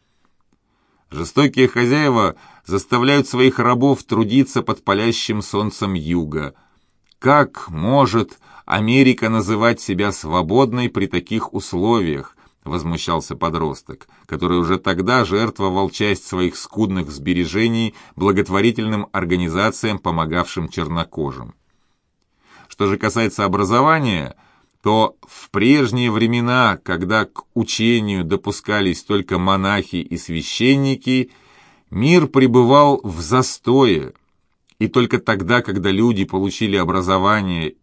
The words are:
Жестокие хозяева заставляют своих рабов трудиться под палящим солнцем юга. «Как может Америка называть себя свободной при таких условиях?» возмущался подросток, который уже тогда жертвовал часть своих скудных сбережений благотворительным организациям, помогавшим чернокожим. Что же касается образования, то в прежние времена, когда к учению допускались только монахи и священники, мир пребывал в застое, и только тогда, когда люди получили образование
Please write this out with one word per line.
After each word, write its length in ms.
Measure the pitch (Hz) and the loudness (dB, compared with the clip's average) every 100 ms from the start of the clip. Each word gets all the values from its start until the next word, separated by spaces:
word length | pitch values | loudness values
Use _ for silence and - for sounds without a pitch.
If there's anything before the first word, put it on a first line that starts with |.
| _ _ _ _ _ _ _ _ _ _ _ | _ _ _ _ _ _ _ _ _ _ _
Жестокие 560 | 71 85 135 143 127 127 | -10 -4 0 2 2 2
хозяева 720 | 120 120 147 135 117 95 - - - | 2 0 2 2 2 0 -4 -16 -20
заставляют 640 | - 95 - 123 131 143 135 | -6 -6 -2 0 2 2 2
своих 320 | 131 131 127 | 2 2 4
рабов 460 | 117 123 139 131 | 0 2 2 0
трудиться 580 | - 104 107 131 135 123 | 0 0 2 2 2 0
под 220 | - - | -4 -4
палящим 580 | - 98 117 113 - 107 | -2 0 0 -2 -2 -4
солнцем 520 | - 104 107 - 101 | -4 -4 -4 -4 -4
юга. 600 | 90 76 87 76 78 71 - _ _ _ _ _ _ | -4 -2 -2 -2 -6 -8 -12 _ _ _ _ _ _
«Как 500 | 135 147 139 - - | 2 2 2 -4 -10
может 680 | 78 98 139 120 113 101 - _ - - | -4 0 2 2 2 -2 -8 _ -16 -6
Америка 640 | 101 110 131 131 120 110 | -2 2 4 4 2 0
называть 500 | 110 98 107 117 117 | 0 0 0 0 0
себя 320 | - 92 101 | -4 -2 -2
свободной 760 | 92 78 87 82 117 123 123 120 | -4 -4 -2 2 2 2 0 -4
при 200 | - 95 | -2 -4
таких 440 | 90 - 110 - | -4 -4 -6 -6
условиях?» 840 | 98 - 90 107 117 85 69 67 _ _ _ | -8 -6 -2 0 0 0 -4 -8 _ _ _
возмущался 720 | - 82 82 82 - 82 - 73 | -10 -6 -4 -6 -4 -4 -4 -6
подросток, 720 | 85 78 78 67 - - _ _ | -4 -2 -4 -8 -14 -20 _ _
который 320 | - - 90 90 | -12 -4 0 0
уже 200 | 85 92 | 0 -2
тогда 480 | 98 90 95 127 95 | -2 -2 0 0 2
жертвовал 640 | 98 117 - 98 92 92 | 0 -2 -2 -2 -2 -2
часть 360 | - 104 92 - | -2 -2 -2 -4
своих 300 | 90 90 - | -2 -2 -4
скудных 540 | - - 104 95 76 | -8 -2 -2 -2 -6
сбережений 840 | 69 73 87 82 95 117 117 113 - - - | -6 -2 -2 -2 0 0 0 -4 -8 -16 -4
благотворительным 920 | 98 98 92 95 113 117 107 104 - | 0 0 0 0 0 0 -4 -4 -4
организациям, 880 | 95 87 90 85 85 110 - 110 98 | -6 -2 -2 0 0 -2 -2 -4 -4
помогавшим 720 | 92 82 78 87 85 90 80 | -2 -2 -2 -2 -4 -6 -6
чернокожим. 840 | - 76 82 82 - 69 64 57 - _ _ _ _ _ _ _ _ _ - - | -6 -4 -4 -6 -6 -8 -8 -16 -20 _ _ _ _ _ _ _ _ _ -20 -12
Что 180 | - 101 | -2 -2
же 100 | 101 | 0
касается 480 | 110 117 110 - | -2 0 -2 0
образования, 920 | 98 98 98 120 147 160 127 87 65 - _ _ _ _ | 0 0 2 4 4 2 0 -2 -6 -12 _ _ _ _
то 320 | 101 110 107 - | 0 2 2 -2
в 300 | - - - | -20 -20 -8
прежние 600 | 101 117 147 120 123 120 | 2 4 4 2 0 0
времена, 680 | 107 113 120 120 127 113 90 | 2 0 0 0 2 2 0
когда 440 | - 87 90 110 101 | -4 -4 0 -2 -2
к 160 | - - | -8 -8
учению 720 | 117 110 - 113 120 104 95 | -4 -4 0 2 2 0 -2
допускались 800 | 82 95 101 - - 104 95 82 | -2 -4 -4 -8 -4 0 0 -2
только 360 | - 101 90 92 | -2 -4 -2 -2
монахи 580 | 95 95 98 101 90 90 | 0 0 0 -2 -2 -6
и 200 | - 85 | -6 -10
священники, 1160 | - 82 - - 123 139 139 131 131 127 127 _ _ _ _ _ - | -8 -8 -6 0 2 2 2 -2 -2 -2 -2 _ _ _ _ _ -10
мир 380 | 87 139 175 143 | -2 4 4 4
пребывал 720 | 135 131 123 120 143 147 135 | 4 6 6 6 6 6 4
в 160 | 104 82 | -2 -8
застое, 920 | 78 127 127 - 113 131 123 80 65 - _ _ _ _ _ - | -2 0 0 -4 2 4 4 2 -4 -14 _ _ _ _ _ -6
и 100 | 107 | -2
только 300 | 127 120 123 | 0 2 0
тогда, 420 | - 101 90 120 | -2 -2 0 0
когда 300 | 117 98 95 | 0 -2 0
люди 340 | 95 120 101 | 2 2 2
получили 520 | 90 95 98 - 107 98 | -2 -2 -2 -2 0 0
образование 1000 | 87 92 90 95 98 107 95 85 78 - | 0 0 0 2 2 0 0 -4 -4 -8